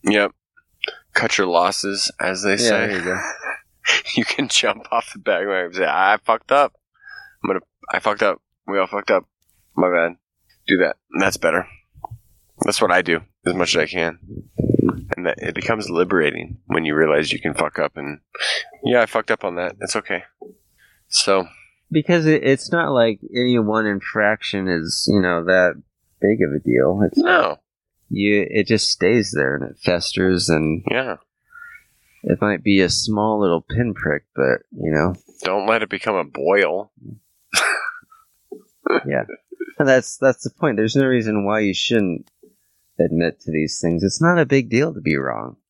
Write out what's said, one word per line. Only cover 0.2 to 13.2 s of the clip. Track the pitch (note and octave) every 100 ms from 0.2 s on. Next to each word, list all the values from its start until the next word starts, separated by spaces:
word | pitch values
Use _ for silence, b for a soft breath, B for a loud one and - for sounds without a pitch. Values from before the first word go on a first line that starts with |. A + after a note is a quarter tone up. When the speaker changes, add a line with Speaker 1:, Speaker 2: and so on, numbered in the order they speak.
| G2+ _ _ _ _ _ - B _
Speaker 1:
Cut | - A2+ -
your | F#2
losses, | F2 F2+ G2 G2 G2 - -
as | F#2 F#2
they | G2+
Speaker 2:
Yeah, | G2+
Speaker 1:
say. | A#2 G#2+ A2+
Speaker 2:
there | F#2+
you |
go. | F2 F#2+
Speaker 1:
<laughs> | B B B B _ _ - - - -
You |
can | D#3+ - C3+
jump | - A2+ G2+ -
off | A#2 -
the | G#2
bandwagon | G2+ F#2 G2+ F#2+ F2
and | F2+
say, | E2+
"I | D#2 F#2+ G#2
fucked | - A2 -
up. | C#3 C#3+ _ _ B B B B B
I'm | -
gonna, | F#2 _ _ -
I | F#2+
fucked | A2 G#2
up. | G#2+ F2 _ _ -
We | G2
all | F#2
fucked | G2+ -
up. | G2 - _ _ _ _ -
My | F2+
bad." | F2 E2+ F2 _ _ _ _ -
Do | F#2
that. | F2 - _ D2+
That's | G2 -
better. | E2 E2 - B _ - - - _ _ _ _
That's | - -
what | G2+
I | F2+
do | F2 E2